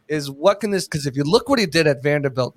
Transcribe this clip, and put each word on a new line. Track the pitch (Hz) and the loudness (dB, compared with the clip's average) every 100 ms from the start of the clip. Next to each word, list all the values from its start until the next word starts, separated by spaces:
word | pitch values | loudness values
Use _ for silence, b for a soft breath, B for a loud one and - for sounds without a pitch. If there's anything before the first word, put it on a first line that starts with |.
| _ | _
is | 151 139 | -6 -6
what | 139 175 202 | 0 2 2
can | 214 | -2
this, | 196 - | -4 -4
'cause | 156 143 | -6 -4
if | 131 | -4
you | |
look | 143 - - | 2 2 2
what | 277 | 0
he | |
did | 190 160 151 | 2 2 2
at | 131 | 2
Vanderbilt, | 143 147 139 127 123 | 0 0 -2 -2 -4